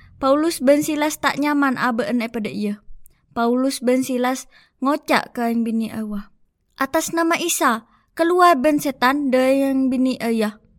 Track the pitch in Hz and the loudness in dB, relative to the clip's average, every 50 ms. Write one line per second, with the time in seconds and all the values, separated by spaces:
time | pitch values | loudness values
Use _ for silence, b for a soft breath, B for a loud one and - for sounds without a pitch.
0 | b b b - 277 269 277 302 311 339 330 - 254 269 285 294 294 311 311 294 | b b b -4 0 2 2 2 2 0 -2 0 4 4 4 4 2 -2 -2 -2
1 | 294 311 302 - - 269 - 277 285 294 294 285 277 269 247 - - 247 233 220 | -2 -2 -2 -2 -2 -2 -2 0 -2 0 2 2 2 0 0 0 -2 -2 0 -2
2 | - - 233 240 220 226 233 233 208 127 139 202 208 208 208 - _ - - - | -2 -2 -2 -2 -4 -4 -6 -6 -6 -6 -6 -4 -4 -4 -6 -6 _ -18 -18 -18
3 | - - _ _ _ _ - 247 233 233 247 254 262 277 269 - 233 247 254 262 | -18 -20 _ _ _ _ -4 -2 0 0 2 2 0 -2 -2 -2 0 0 2 2
4 | 254 262 254 247 247 247 262 262 - b b b b b b b - - 302 302 | 0 -2 -2 -2 0 -2 -2 -4 -8 b b b b b b b -2 -2 -2 -2
5 | - - 285 214 - - - 240 233 233 233 233 226 226 220 226 226 - - 220 | 0 0 0 0 0 -2 -6 -4 -4 -2 -2 -2 -2 -2 -2 -4 -4 -4 -6 -8
6 | 220 214 208 202 - - _ _ _ _ _ _ _ _ _ - 269 269 - 320 | -8 -8 -8 -10 -10 -12 _ _ _ _ _ _ _ _ _ -8 -6 -2 -2 -4
7 | 311 - 330 330 339 330 339 - 320 339 - - 330 262 220 226 - b b b | -4 -2 -2 0 0 0 0 0 -2 -2 -2 0 0 0 0 -2 -6 b b b
8 | b b b - 330 339 359 359 359 349 339 254 247 311 294 294 - 285 269 - | b b b 0 0 2 4 6 6 6 6 4 2 2 2 2 -2 -4 -4 0
9 | 247 254 277 294 285 262 247 254 262 262 269 269 277 277 269 262 262 254 - 247 | 0 0 2 2 0 0 2 2 4 4 2 2 2 0 0 0 0 0 0 0
10 | 262 262 247 - - 233 233 220 208 214 208 - _ _ _ | 0 0 0 -2 -2 -2 0 0 -2 -2 -4 -8 _ _ _